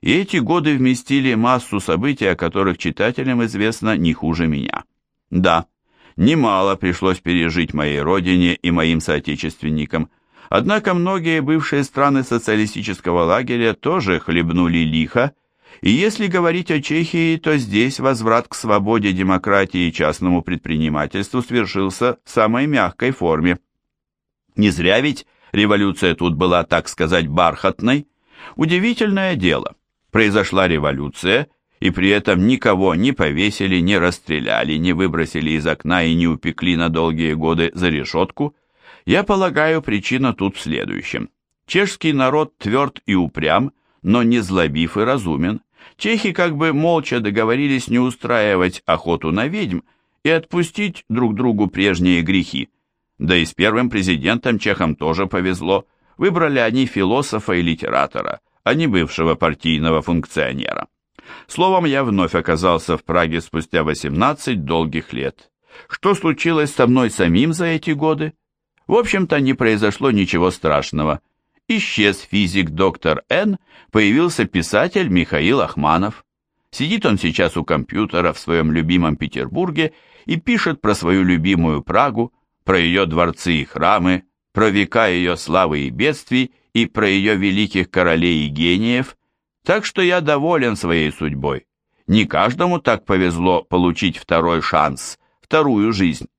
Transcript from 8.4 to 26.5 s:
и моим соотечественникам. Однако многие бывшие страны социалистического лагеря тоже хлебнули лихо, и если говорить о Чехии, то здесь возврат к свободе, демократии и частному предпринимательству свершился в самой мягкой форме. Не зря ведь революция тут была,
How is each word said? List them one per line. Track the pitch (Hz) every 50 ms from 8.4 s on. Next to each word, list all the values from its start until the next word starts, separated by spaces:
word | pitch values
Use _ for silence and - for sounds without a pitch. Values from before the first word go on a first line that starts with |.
| 87 87 85
и | - _ 87
моим | 85 85 80 82 82 80
соотечественникам. | 78 - 80 73 73 - 73 71 - 80 73 - - 78 78 78 76 73 - 80 78 - _ _ _ _ _ _ - -
Однако | - 95 117 - 202 214 208 208 185
многие | 175 170 180 190 190 160 165 160 160
бывшие | 139 135 156 160 143 - - 143 139
страны | 135 _ 135 139 143 139 135 127
социалистического | - 120 117 - - 107 107 107 104 - - - - 95 - - 90 85 87 85
лагеря | 82 90 113 127 123 123 120 117 117 104
тоже | - - - 165 190 135 98 90 80
хлебнули | - - 82 85 85 82 82 87 87 85 85 85
лихо, | 82 78 78 80 80 73 - 120 123 147 - _ _ _ _ _ _ _ - -
и | - -
если | 107 139 185 214 208 214 220 196
говорить | 175 185 175 170 165 180 175 -
о | 170 151
Чехии, | 143 - 147 160 170 160 - 170 165 165 160 160
то | 165 160 156 147
здесь | 123 104 98 104 117 131 135 -
возврат | 127 135 135 113 110 113 110 117 120 -
к | -
свободе, | - - 113 104 101 98 104 117 113 104 101
демократии | 95 90 95 92 95 90 - 107 101 98 98 92 - 92 90 82
и | 80
частному | - 78 76 78 - - 90 90 87 82
предпринимательству | - 90 76 _ - 80 76 78 78 73 73 73 73 - 95 98 - - 127
свершился | 120 - 117 120 110 92 - 101 98 95 92 - 120 123 120 - _
в | -
самой | - - 110 107 113 120 139 151
мягкой | 147 131 104 87 - _ - 123
форме. | 135 - 92 85 80 76 78 87 87 - _ _ _ _ _ _ _ _ _ _ _ _ _ _ _ _ _ _ _
Не | - 104 104
зря | 87 73 82 87 98 117
ведь | 135 151 139 - - _ _ _ _ _
революция | - 101 104 104 104 101 101 101 92 - - 90 82
тут | - 85 87 82
была, | 71 92 90